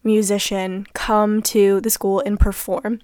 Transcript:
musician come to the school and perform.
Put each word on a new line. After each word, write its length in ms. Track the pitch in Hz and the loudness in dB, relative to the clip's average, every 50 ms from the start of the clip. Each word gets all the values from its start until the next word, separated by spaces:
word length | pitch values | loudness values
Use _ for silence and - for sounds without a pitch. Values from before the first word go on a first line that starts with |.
| - | -2
musician 800 | 220 214 214 208 190 208 202 - - 208 190 185 185 185 196 202 - - | 2 2 2 2 2 0 -2 -2 -4 -4 -4 -4 -4 -6 -8 -10 -10 -10
come 480 | - - - 220 214 214 208 214 220 | -8 -4 0 2 2 2 2 2 0
to 380 | 214 - - 214 202 196 196 190 | 0 0 2 4 4 4 4 2
the 80 | 214 220 | 0 -2
school 320 | - - - 196 196 196 190 | -4 -2 -2 -2 0 0 0
and 160 | 208 208 196 | 0 2 2
perform. 600 | - 208 196 - - - 185 170 - 214 240 220 | 2 2 2 -4 -6 -6 -6 -4 -4 -6 -6 -6